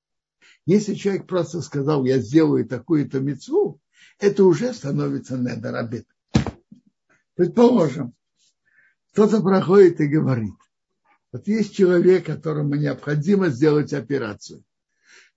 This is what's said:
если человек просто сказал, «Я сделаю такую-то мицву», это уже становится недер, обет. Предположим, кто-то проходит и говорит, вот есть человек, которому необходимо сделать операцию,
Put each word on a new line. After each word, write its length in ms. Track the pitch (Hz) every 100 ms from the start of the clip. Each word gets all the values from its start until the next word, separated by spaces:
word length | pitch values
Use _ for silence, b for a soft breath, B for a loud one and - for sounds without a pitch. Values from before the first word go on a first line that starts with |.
| _ _ _ _ b b -
если 300 | 208 208 151
человек 320 | 196 185 -
просто 340 | 180 165 170
сказал, 420 | - 143 139 147 127
«Я 120 | 131
сделаю 500 | 107 156 151 131 110
такую-то 520 | 123 - 156 127 135
мицву», 600 | 135 139 - 359 392 - _ b b b
это 240 | 202 196
уже 300 | 190 160 247
становится 640 | - 143 143 143 135 - 127
недер, 380 | 123 117 120 123
обет. 320 | 117 110 - _ _ - - - _ - _ _ _ _ _ -
Предположим, 760 | 180 226 240 240 156 156 120 - _ _ _ _ _ _ _ _ _
кто-то 300 | - 214 214
проходит 600 | 170 190 139 202 180 -
и 60 | 147
говорит, 480 | 151 131 123 104 - _ _ _ _ _ _ _
вот 160 | 123 -
есть 280 | 220 208 -
человек, 500 | 180 175 175 185 156
которому 500 | 151 156 151 147 143
необходимо 720 | 143 139 143 151 151 202 180
сделать 440 | 120 151 151 147
операцию, 680 | 143 - 139 110 - - 78 _ _ _ b b b b